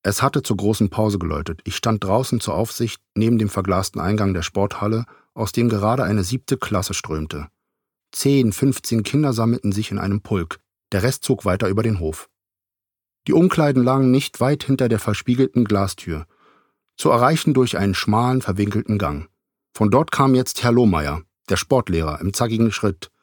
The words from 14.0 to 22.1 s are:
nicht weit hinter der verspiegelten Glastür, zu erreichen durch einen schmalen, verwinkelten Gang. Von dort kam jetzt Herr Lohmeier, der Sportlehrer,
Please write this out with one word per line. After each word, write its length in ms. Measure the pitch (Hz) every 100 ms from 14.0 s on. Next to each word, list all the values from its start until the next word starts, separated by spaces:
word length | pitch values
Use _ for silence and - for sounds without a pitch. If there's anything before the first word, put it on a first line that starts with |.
| 127
nicht 300 | 131 - -
weit 240 | 123 147
hinter 260 | - 135 123
der 100 | 110
verspiegelten 680 | - 101 - 123 131 123 110
Glastür, 640 | 101 98 - - 76 78 _ _ _ _ _ _ -
zu 120 | -
erreichen 440 | 120 127 160 -
durch 240 | 131 123 -
einen 160 | 98
schmalen, 480 | 92 - 107 123 131
verwinkelten 560 | - 92 104 104 - 104
Gang. 300 | 82 73 82 _ _ _ _
Von 180 | - 107
dort 200 | 123 160
kam 220 | - 135
jetzt 300 | 127 127 -
Herr 80 | 120
Lohmeier, 520 | 120 113 82 73 76 - _ -
der 80 | 92
Sportlehrer, 640 | - 131 - 85 78